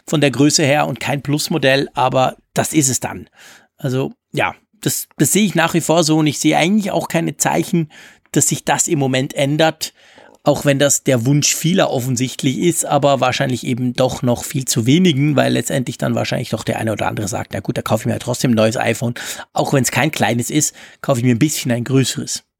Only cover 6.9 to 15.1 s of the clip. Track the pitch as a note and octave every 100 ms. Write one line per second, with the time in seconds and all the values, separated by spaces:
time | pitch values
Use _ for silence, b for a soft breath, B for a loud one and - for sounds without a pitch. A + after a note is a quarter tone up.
6.9 | F3 D3 E3 E3 D3+ C#3+ D3 E3 E3+ D#3
7.9 | B B B _ - - D#3+ - C#3+ -
8.9 | E3 C3+ C3 C#3 - C#3 D3+ D#3+ D#3 -
9.9 | _ b b b b - C#3 C#3+ C#3 C#3+
10.9 | - - C3 A#2 C#3+ C#3 - D#3 F#3+ D#3
11.9 | C3+ B2 A#2+ B2+ - C#3 C3 F3 D#3+ D3
12.9 | D3+ C#3+ C3+ B2+ B2 C#3 B2 - B2 B2+
13.9 | A#2+ B2+ - B2 A#2+ - C#3+ C3+ - A2+
14.9 | D#3 F#3